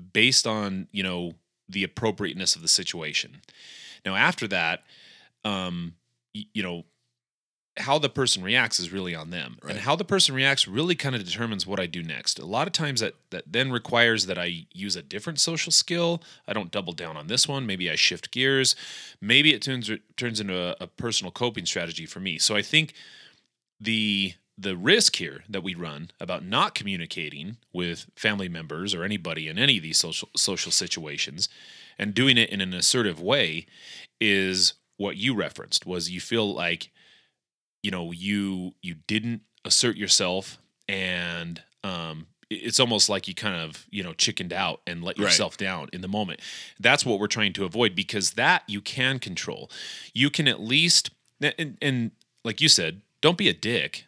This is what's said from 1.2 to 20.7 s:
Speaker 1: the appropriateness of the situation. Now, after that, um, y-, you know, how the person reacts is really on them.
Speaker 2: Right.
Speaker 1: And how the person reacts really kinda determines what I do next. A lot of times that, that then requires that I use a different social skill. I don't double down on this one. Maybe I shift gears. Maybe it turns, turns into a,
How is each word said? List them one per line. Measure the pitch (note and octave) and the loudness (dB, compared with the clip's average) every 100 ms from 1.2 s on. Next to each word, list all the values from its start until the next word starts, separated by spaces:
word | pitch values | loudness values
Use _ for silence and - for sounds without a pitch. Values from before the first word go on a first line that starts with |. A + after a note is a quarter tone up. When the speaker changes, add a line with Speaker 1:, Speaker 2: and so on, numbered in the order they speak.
| F2 E2 _ _ - | -4 -8 _ _ -8
Speaker 1:
the | G2 | -4
appropriateness | F#2 - A2+ G2 F#2+ F2+ F#2 E2 | -4 0 -2 0 -4 -2 -2 0
of | |
the | E2 | 2
situation. | - F2 E2+ D#2 - - - - - - - - - | 2 0 -6 -4 -4 -4 -10 -20 -20 -20 -20 -20 -10
Now, | G2 F#2+ | -2 4
after | D3+ F3 G#2+ | 4 4 0
that, | F#2 E2 F2 - - - - _ _ | 0 2 0 -6 -20 -20 -20 _ _
um, | G#2+ G2 F#2 F2 E2+ E2 _ _ _ | -4 -2 -2 -4 -6 -10 _ _ _
y-, | G#2 G#2 | -14 -8
you | G#2+ | -6
know, | F#2 E2+ - _ _ _ _ _ _ _ _ - | -4 -6 -10 _ _ _ _ _ _ _ _ -8
how | C3 D3+ | 0 2
the | C#3+ | 2
person | - B2 G2 | 2 2 2
reacts | F#2 B2 A2+ - | 4 4 4 0
is | E2+ | -2
really | F#2+ F#2 | -4 -4
on | E2 D#2 | -6 -8
them. | F2 C2 A#1+ | -8 -10 -12
Speaker 2:
Right. | - | -10
Speaker 1:
And | G2+ | -4
how | C3 E3 | 0 0
the | |
person | G3 G3 D#3 | 2 4 4
reacts | C3 C3+ C#3 - | 4 2 4 2
really | G#2 F3 | 0 0
kinda | F3 C#3 B2 | 0 0 -2
determines | F2+ G2+ A#2 G2+ F#2+ | -4 -4 -2 -4 -4
what | G2 | -4
I | F2+ | -4
do | E2+ | -4
next. | E2 C2+ - - | -6 -6 -4 -4
A | |
lot | D#2 A2+ F3 | -4 -2 0
of | |
times | - D3+ B2 | 0 -2 0
that, | G#2+ - _ | -2 -4 _
that | F2+ - | -12 -4
then | A2+ C3 | 0 0
requires | A#2+ - A#2 A#2 A2+ F2+ | 0 2 6 6 6 0
that | F2+ | -2
I | F2 E2+ - | -2 -4 -10
use | F2 G2 F2 | -10 -6 -6
a | |
different | C#2+ G2+ E3+ D3 | -6 -10 -6 0
social | - E3 - | 0 0 2
skill. | - - E3+ E3+ E3+ - - - | 2 2 2 2 0 -4 -18 -6
I | |
don't | G#2 F2 | -6 -4
double | G#2 F2+ | -4 -6
down | E2 E2+ D2+ | -8 -10 -10
on | D#2 | -4
this | A#2+ - | 0 0
one. | C#3 A#2 | 0 -2
Maybe | F#2+ E2+ | -2 0
I | |
shift | D2 - F2 - | 2 2 2 -4
gears. | - C3 C3+ B2+ - - - - - | 0 2 4 4 2 -4 -14 -16 -12
Maybe | G2+ C3 D3+ | 6 8 8
it | A#2+ | 6
turns, | C3+ B2+ G#2+ G#2+ - - | 0 -4 -4 -6 -8 -8
turns | A#2+ A2 | -4 -4
into | G2+ F#2 | -2 -2
a, | F2 | -4